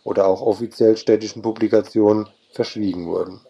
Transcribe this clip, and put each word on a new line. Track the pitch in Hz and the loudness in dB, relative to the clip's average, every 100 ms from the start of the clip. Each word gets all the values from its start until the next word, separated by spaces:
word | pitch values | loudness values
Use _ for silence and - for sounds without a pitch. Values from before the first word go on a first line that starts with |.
oder | 110 101 98 | -4 0 2
auch | 92 | 2
offiziell | 117 101 117 - 113 110 | -2 -2 -4 2 2 4
städtischen | - 107 107 113 | 2 0 0 -8
Publikationen | 113 110 107 110 95 113 104 107 104 _ _ | -6 -2 0 0 0 2 2 2 -2 _ _
verschwiegen | - 117 110 101 90 85 | -8 -6 -4 -4 -4 -6
wurden. | 87 92 92 | -6 -6 -12